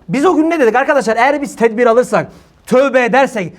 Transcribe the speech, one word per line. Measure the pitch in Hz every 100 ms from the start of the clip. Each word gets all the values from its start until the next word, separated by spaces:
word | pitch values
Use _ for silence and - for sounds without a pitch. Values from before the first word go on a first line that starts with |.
| -
Biz | 240 330
o | 302
gün | 320
ne | 339
dedik | 240 233
arkadaşlar? | 269 285 214 226
Eğer | 254 294
biz | 262 -
tedbir | 226 220 240
alırsak, | 226 247 196 147 - _ _ -
tövbe | 254 269 254
edersek, | 240 254 277 233 165